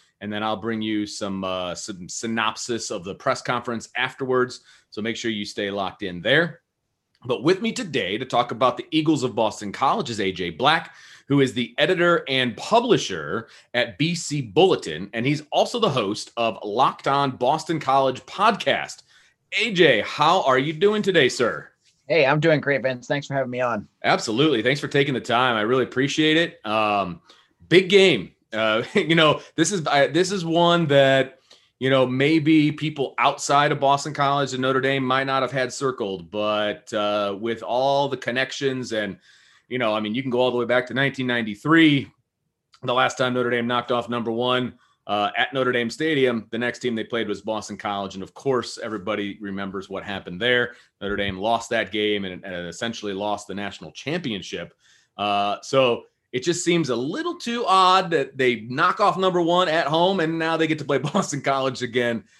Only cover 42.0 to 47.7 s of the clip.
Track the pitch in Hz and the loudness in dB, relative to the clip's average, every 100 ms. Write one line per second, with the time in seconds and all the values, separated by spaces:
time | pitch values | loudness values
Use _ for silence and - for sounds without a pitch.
42 | 107 _ _ _ _ _ _ _ 127 123 | -2 _ _ _ _ _ _ _ -2 2
43 | 127 - 127 127 120 120 117 123 117 123 | 2 2 -2 0 0 0 0 -2 0 -2
44 | 113 120 117 113 123 127 123 - _ _ | -2 -4 -4 -2 0 0 -2 -8 _ _
45 | - 104 101 - 123 135 127 123 117 - | -4 -2 -2 0 -2 0 0 0 -2 -4
46 | 156 151 127 117 101 113 120 120 123 113 | -2 2 2 0 -6 -6 -6 -4 -4 -4
47 | 107 117 104 101 101 107 101 | -4 -4 -4 -6 -6 -6 -6